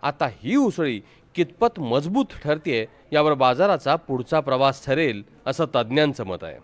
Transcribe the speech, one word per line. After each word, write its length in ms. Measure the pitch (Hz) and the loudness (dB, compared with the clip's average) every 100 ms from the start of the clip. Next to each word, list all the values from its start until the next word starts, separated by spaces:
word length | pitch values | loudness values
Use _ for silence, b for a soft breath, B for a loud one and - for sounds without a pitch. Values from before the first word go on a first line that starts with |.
आता 260 | 143 143 143 101 | -6 -4 -4 -4
ही 120 | 120 262 | -2 2
उसळी 440 | 254 - 151 110 b b b - | 2 0 -4 -4 b b b -4
कितपत 440 | 170 - 233 220 | -4 0 -2 0
मजबूत 460 | 131 127 151 220 269 - | -2 -2 0 -2 -2 -4
ठरतेय 420 | 147 151 160 117 110 b b | -4 -4 -2 -4 -4 b b
यावर 220 | 151 151 | 2 2
बाजाराचा 640 | 143 131 123 202 170 139 160 | 4 2 4 2 2 0 -2
पुढचा 440 | - 131 120 160 | -2 -6 0 -2
प्रवास 460 | 139 131 135 135 - | 0 2 2 0 -2
ठरेल, 360 | 139 156 104 101 - - | 0 0 -2 -10 -10 -6
असं 200 | 135 156 131 | -2 0 0
तज्ज्ञांचं 500 | 110 139 151 135 98 | 2 2 2 0 -8
मत 180 | 90 | -8
आहे. 100 | 82 65 | -10 -14